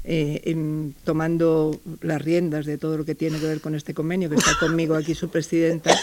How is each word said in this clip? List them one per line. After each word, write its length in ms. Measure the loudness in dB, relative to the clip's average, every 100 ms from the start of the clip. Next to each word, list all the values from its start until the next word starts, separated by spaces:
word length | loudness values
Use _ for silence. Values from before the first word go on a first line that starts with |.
eh, 380 | -2 -2 0 -2 -2
em, 480 | -2 0 -2 -4 -6
tomando 760 | -2 0 2 2 4 4 2 -2 -8 -8
las 200 | -2 -2
riendas 420 | 2 2 2 -2 -4
de 140 | -4
todo 180 | -2 -2
lo 80 | -2
que 80 |
tiene 260 | -2 -2 -2
que 60 | -2
ver 160 | -2
con 140 | -2 -6
este 180 | -4
convenio, 360 | -4 -2 0 2
que 80 | 2
está 200 | 2 2
conmigo 360 | 2 2 2 2
aquí 180 | 0
su 160 | -4 -2
presidenta, 640 | -2 0 2 2 0 2 2